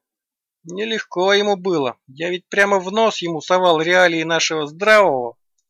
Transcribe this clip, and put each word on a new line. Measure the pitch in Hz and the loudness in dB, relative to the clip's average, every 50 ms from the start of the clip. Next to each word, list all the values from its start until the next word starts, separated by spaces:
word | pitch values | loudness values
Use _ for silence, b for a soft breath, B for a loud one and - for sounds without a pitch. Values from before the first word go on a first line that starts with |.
| _ _ _ _ _ _ _ _ _ _ _ _ _ | _ _ _ _ _ _ _ _ _ _ _ _ _
Нелегко | 165 175 190 214 226 226 208 - - - 180 180 196 202 | -14 -10 -8 -6 -6 -6 -6 -6 -8 -4 -2 0 2 2
ему | 202 208 208 202 | 2 2 0 -2
было, | 185 180 196 175 156 139 123 113 - _ _ | -2 -2 -2 -2 -2 -2 -4 -6 -8 _ _
я | 131 139 160 180 | -14 -10 -8 -6
ведь | 180 180 - _ | -6 -8 -10 _
прямо | - 202 202 202 196 196 | 0 0 2 2 2 0
в | 180 190 | -2 -4
нос | 196 220 226 214 - - | -2 0 0 0 0 -2
ему | 175 170 170 151 | -6 -6 -6 -8
совал | 139 - 185 185 185 180 165 156 | -2 0 0 2 4 4 2 2
реалии | 160 170 180 185 185 175 170 165 160 | 2 2 4 4 4 4 2 0 -2
нашего | 165 165 160 - - 165 156 151 143 | -2 -2 -2 -2 -2 -2 -4 -6 -6
здравого, | 151 165 202 214 214 214 202 175 139 131 120 117 - _ _ _ _ _ _ _ | -8 -4 2 4 4 6 6 4 2 -2 -4 -8 -10 _ _ _ _ _ _ _